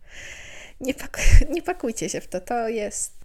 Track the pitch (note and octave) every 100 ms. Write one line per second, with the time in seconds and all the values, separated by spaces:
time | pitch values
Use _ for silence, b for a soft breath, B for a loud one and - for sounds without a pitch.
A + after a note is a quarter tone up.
0 | B B B B B B B - C4 C4+
1 | - - - - D4+ E4+ E4+ F4+ A#3+ A3+
2 | A3+ - - F3+ F3+ A#3+ A3+ A3+ G#3 -
3 | - -